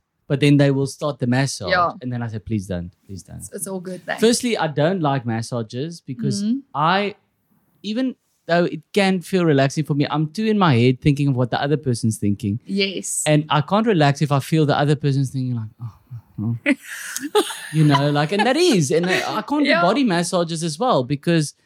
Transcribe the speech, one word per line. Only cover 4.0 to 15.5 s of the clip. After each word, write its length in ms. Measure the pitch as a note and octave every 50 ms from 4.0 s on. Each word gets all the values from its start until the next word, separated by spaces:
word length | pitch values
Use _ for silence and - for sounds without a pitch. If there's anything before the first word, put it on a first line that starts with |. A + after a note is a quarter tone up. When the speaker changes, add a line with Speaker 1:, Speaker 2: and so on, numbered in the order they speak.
| -
Speaker 2:
thanks. 160 | E3+ - -
Speaker 1:
Firstly, 360 | G#3+ A#3 A#3+ - - A#3+ G#3+
I 100 | - D#3+
don't 340 | D#3 C3+ D3 C#3+ E3+ G3 F#3
like 240 | D3+ C#3+ C3+ C3 A2+
massages 760 | A#2+ A2+ A2+ A2+ - C3 A#2 A2+ G#2+ A#2+ B2 D3 E3 F3 - _ -
because 300 | B2+ E3+ A3+ C#3 - - G3+
Speaker 2:
Mm-hmm. 160 | G#3+ B3 C#4 - _ -
Speaker 1:
I, 420 | C#3 D3+ E3 F#3 G3+ G#3 F#3+ - _ _ _ _ _ _ _ _ _ _ _ _ _ -
even 320 | G3+ G#3+ B3 C4 B3+ - _ _ _ _ _ _
though 160 | - E3 F3 F3
it 160 | - - D#3+ - _ -
can 260 | G3+ G3 F#3+ F#3+ F3+
feel 220 | D#3+ - F#3+ F#3 F3
relaxing 380 | D#3+ C#3+ C3+ C3+ C3+ - D#3+ C#3+
for 100 | - D3+
me, 140 | C#3+ C#3+ -
I'm 180 | C3+ D3+ D#3+ D3+
too 140 | - A3 A3 A3 G#3+
in 40 |
my 160 | G3+ F#3 D#3+ B2
head 260 | A2+ A#2+ B2+ B2+ -
thinking 260 | - D#3 C#3 C#3+ C#3+
of 80 | C#3 B2+
what 160 | B2 B2+ A#2
the 100 | - -
other 160 | C#3+ C#3+ D3+
person's 400 | C#3 D3+ C3 A#2+ - - A2 G2+
thinking. 420 | - G#2 G2+ G2+ - - G2+ G#2 A#2+ _
Speaker 2:
Yes. 580 | - G3 G3 G3 G3 F3+ F3+ G3 - - - -
Speaker 1:
And 180 | D#3 D3+ D3+ D3+ -
I 100 | C#3+ D3+
can't 240 | D3 - F#3+ G#3+ A3+
relax 360 | A#3+ G3 D#3 D3 C#3+ C#3+ -
if 100 | D#3 C3
I 80 | D3 C3+
feel 260 | - - D#3+ D#3 D3+
the 120 | C#3 - -
other 160 | D3 C#3+ D3+
person's 360 | C#3+ - C#3+ C3 C#3 C3+ B2
thinking, 240 | - C3 B2+ B2+